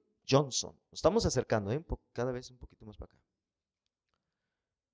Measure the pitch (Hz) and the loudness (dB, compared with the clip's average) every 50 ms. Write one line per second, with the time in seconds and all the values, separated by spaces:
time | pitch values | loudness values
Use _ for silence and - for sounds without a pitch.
0 | _ _ _ _ _ - 131 135 147 135 120 - - - - _ _ _ - - | _ _ _ _ _ 4 4 4 4 2 -2 -6 -6 -6 -12 _ _ _ -10 0
1 | - 156 190 226 220 175 - 131 113 - 123 110 101 98 113 147 170 - - - | 2 4 4 4 2 2 2 0 0 2 0 0 2 0 -2 -4 -4 -6 -8 -10
2 | - _ _ - 120 131 127 123 131 127 127 123 - - _ _ 117 107 104 - | -10 _ _ -6 -4 -4 -4 -6 -10 -14 -18 -20 -20 -20 _ _ -20 -20 -16 -16
3 | - - _ _ _ _ _ _ _ _ _ _ _ _ _ _ _ _ _ _ | -18 -18 _ _ _ _ _ _ _ _ _ _ _ _ _ _ _ _ _ _
4 | _ _ _ _ _ _ _ _ _ _ _ _ _ _ _ _ _ _ | _ _ _ _ _ _ _ _ _ _ _ _ _ _ _ _ _ _